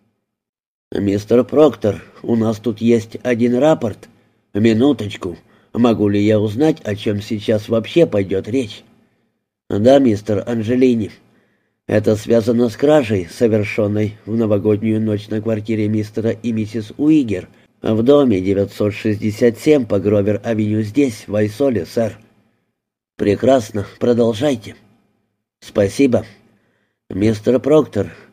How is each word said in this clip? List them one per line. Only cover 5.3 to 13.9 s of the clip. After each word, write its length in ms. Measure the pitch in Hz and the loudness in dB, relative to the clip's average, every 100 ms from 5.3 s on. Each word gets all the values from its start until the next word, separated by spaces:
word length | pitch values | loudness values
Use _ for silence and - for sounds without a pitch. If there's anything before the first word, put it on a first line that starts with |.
| 85 _ _ _ | -12 _ _ _
могу 340 | 113 120 98 104 | 0 2 2 2
ли 160 | 101 | 2
я 160 | 104 107 | 2 2
узнать, 380 | 107 107 156 147 | 0 0 0 0
о 100 | 107 | -4
чём 260 | 101 113 104 | -6 -4 -6
сейчас 480 | - 107 110 107 107 | -6 -8 -2 -2 -2
вообще 380 | 113 107 170 165 | -4 0 0 2
пойдёт 400 | 104 95 95 104 | 0 -2 -4 -4
речь?» 380 | 131 110 - _ _ _ _ _ _ _ _ - | -4 -6 -10 _ _ _ _ _ _ _ _ -6
«Да, 300 | 101 117 139 | 0 4 6
мистер 460 | 131 101 104 101 - | 4 0 -2 -4 -2
Анджелини. 640 | 117 107 127 131 117 95 - _ _ _ _ _ _ - | -4 -2 2 2 2 -4 -10 _ _ _ _ _ _ -2
Это 260 | 107 107 | 0 0
связано 540 | 107 110 117 107 117 120 | -2 0 0 2 0 0
с 80 | - | 0
кражей, 500 | 143 151 110 101 82 | 2 2 2 -2 -4
совершённой 920 | - 117 107 104 - 104 | -2 0 0 -2 -2 -2